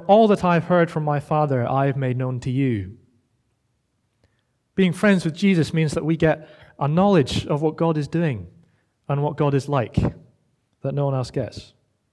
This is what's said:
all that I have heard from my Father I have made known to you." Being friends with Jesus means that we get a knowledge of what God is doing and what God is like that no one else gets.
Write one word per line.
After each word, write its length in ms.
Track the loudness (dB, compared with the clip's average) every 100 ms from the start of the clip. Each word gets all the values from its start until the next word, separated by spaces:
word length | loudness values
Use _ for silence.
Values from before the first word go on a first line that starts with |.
| 4
all 220 | 4 6
that 160 | 4 2
I 80 |
have 120 | 0 2
heard 240 | 2 2
from 140 | -2
my 160 | -2 -4
Father 480 | -2 0 2 0 0
I 200 | 0 0
have 100 | -2
made 200 | -4 -2
known 220 | -4 -4
to 80 | -4
you." 480 | -2 0 -2 -6 -14 _ _ _ _ _ _ _ _ _ _ _ _ _ _ _ _ _
Being 200 | 0 0
friends 320 | 2 2 2 0
with 100 | 0
Jesus 380 | 2 2 2
means 180 | 0 -2
that 120 | -2 -2
we 100 | 2
get 320 | 2 0 -6 -20 -20 -6
a 80 | -2
knowledge 580 | 2 4 4 2 -4 -4
of 160 | -2
what 140 | -2 0
God 220 | -2 -2
is 100 | -2
doing 400 | -2 -2 -4 -10 -20 _ _ _ _ -6
and 140 | -2
what 160 | -2 0
God 160 | 0
is 140 | 0 0
like 280 | -2 0 -2 -2 -4 -20 _ _ _ _ _
that 140 | -8 -4
no 100 | -2
one 80 |
else 160 | -2 -4
gets. 440 | -6 -8 -12 -20 _ _ _ _